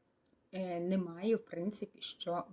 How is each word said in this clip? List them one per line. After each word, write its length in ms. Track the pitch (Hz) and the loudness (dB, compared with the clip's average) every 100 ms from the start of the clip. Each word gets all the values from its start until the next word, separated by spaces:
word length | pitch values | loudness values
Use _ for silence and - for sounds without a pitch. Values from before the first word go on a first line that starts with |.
| _ _ _ _ _ | _ _ _ _ _
е, 280 | 220 180 170 | -4 -2 0
немає, 560 | 175 190 175 170 214 220 | 2 2 2 0 4 4
в 80 | |
принципі, 560 | - 170 190 - 202 - | 2 -4 -2 -2 -8 -8
що 440 | - - 175 175 - | -10 -6 -2 -2 -2